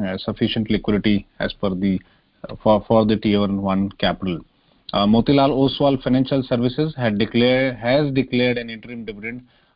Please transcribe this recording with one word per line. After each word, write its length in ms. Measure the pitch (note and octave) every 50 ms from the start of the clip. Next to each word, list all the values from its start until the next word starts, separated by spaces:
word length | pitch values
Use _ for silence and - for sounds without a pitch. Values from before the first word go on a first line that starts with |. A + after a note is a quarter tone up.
uh, 160 | G#2 F#2 F#2+ G2
sufficient 540 | - - G#2+ - A#2+ G#2+ - A#2+ A2 -
liquidity 560 | G#2+ G2 - - G#2 G2+ - A2 G#2 G2 - - _ _
as 120 | G2 F#2+ -
per 220 | - - G2+ F#2+
the, 240 | F2+ G2 G2 F#2+ F2+ - _ _ _ _ _ _ _ - -
uh, 80 | A2 - -
for, 200 | A2 G#2+ G#2 G#2 -
for 180 | A#2 A2 A2
the 120 | G#2+ A2 G2+
Tier 280 | - G#2+ G#2 G2+ G2+ G2
one 440 | G2+ G2 G2 G2 F#2+ F#2+ G2 G2 F#2+ _
capital. 400 | - F#2 E2+ - - F#2+ F2 D#2 - - _ _ _ _ _ _ _ - -
Uh, 120 | G2 G2+
Motilal 440 | G#2 A2 A2+ A2+ - C#3+ C#3 C#3 C#3
Oswal 520 | C3 B2+ C3+ C3+ - - D3 C#3+ C#3 C3
Financial 420 | - C3+ B2+ C3 C3 - D3 C3+ B2+
Services 500 | - C3 A#2+ A#2+ B2+ B2 - D3+ D#3 D3+
had 220 | - B2 A2+ G#2 G2+
declare-, 560 | A2+ G#3+ - A#2+ A#2+ B2 B2+ C3 C3 C3+ B2
has 380 | G#2+ A2 A#2+ C3 C#3+ D3+ C#3+ C3
declared 440 | C3+ B2+ - - B2 B2 B2 A#2+ A#2+
an 120 | A#2+ A#2
interim 340 | A2+ A2 G#2+ A#2 B2 A#2 A2+
dividend 400 | G#2 G#2 G#2 G#2 A2+ A#2+ B2 B2 _ _ _ _ _ _